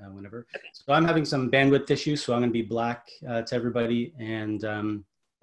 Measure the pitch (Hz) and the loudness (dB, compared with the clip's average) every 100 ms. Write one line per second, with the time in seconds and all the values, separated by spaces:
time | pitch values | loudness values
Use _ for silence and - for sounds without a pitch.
0 | 101 98 98 117 - - - - - 151 | -18 -16 -16 -16 -14 -16 -16 -10 0 4
1 | 170 160 143 139 123 135 139 139 139 139 | 4 2 0 0 2 4 6 4 4 0
2 | 151 147 - 120 123 117 104 113 117 120 | 0 -2 0 2 2 0 -2 -2 -2 -4
3 | - - 135 117 113 123 117 120 117 120 | -12 -16 -6 -6 -2 -2 -2 0 0 0
4 | 117 127 110 110 107 107 107 107 107 104 | -2 -8 -8 -6 -4 -4 -4 -4 -4 -6
5 | 101 _ _ _ | -10 _ _ _